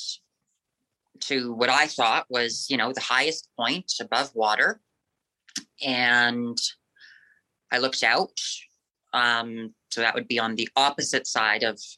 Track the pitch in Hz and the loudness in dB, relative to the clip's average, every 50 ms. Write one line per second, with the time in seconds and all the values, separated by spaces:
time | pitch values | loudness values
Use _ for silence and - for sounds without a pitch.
0 | - - - - _ _ _ _ _ _ _ _ _ _ _ _ _ _ _ _ | -10 -12 -12 -14 _ _ _ _ _ _ _ _ _ _ _ _ _ _ _ _
1 | _ _ _ - - - 139 131 123 120 117 113 123 127 131 143 156 151 - - | _ _ _ -10 -6 -4 -2 -2 -2 -2 -2 0 2 4 4 4 2 2 2 2
2 | 117 110 123 160 - - 127 123 117 113 - - - - 139 120 110 123 131 - | 2 4 4 2 0 -2 -2 0 0 0 -2 -6 -4 -2 -2 0 0 0 -2 -4
3 | - - 123 131 143 160 156 - - _ _ - 117 123 156 185 - - - - | -2 0 2 2 2 0 -2 -6 -8 _ _ -4 -2 -2 -2 -2 -4 -6 -6 -6
4 | 113 - 113 127 139 - - 113 107 107 107 120 143 190 220 - _ _ _ _ | -4 -2 -2 -2 -2 -2 0 0 2 2 4 4 2 0 0 -4 _ _ _ _
5 | _ _ _ _ _ _ _ _ _ - - - - _ _ - 151 135 127 123 | _ _ _ _ _ _ _ _ _ -16 -14 -14 -14 _ _ -8 -4 -2 0 2
6 | 123 120 120 120 120 120 120 120 120 120 117 120 - - - _ _ _ _ _ | 4 4 4 4 4 4 2 0 -4 -4 -4 -4 -4 -6 -6 _ _ _ _ _
7 | - - - - _ _ _ _ _ _ _ _ _ - 120 123 131 123 - - | -20 -20 -20 -20 _ _ _ _ _ _ _ _ _ -4 -2 0 0 0 -2 0
8 | 123 113 120 165 190 - - - - - - - - - _ _ _ _ _ _ | 0 2 2 2 0 -2 -6 -8 -8 -8 -8 -10 -14 -18 _ _ _ _ _ _
9 | _ _ - 123 120 120 117 117 117 117 113 113 113 110 - _ _ - - 117 | _ _ 0 2 2 2 2 0 -2 -4 -8 -10 -10 -12 -14 _ _ -8 -4 0
10 | 117 113 107 120 113 120 120 117 113 113 110 110 117 - - 135 139 143 - - | 0 0 0 -2 -2 -2 0 0 0 0 -2 -4 -4 0 2 2 4 4 2 0
11 | 123 - 139 123 - - - 120 110 107 107 113 120 110 110 - - - - | -2 0 0 -2 -2 0 0 0 2 2 2 2 0 -2 -2 -4 -10 -10 -6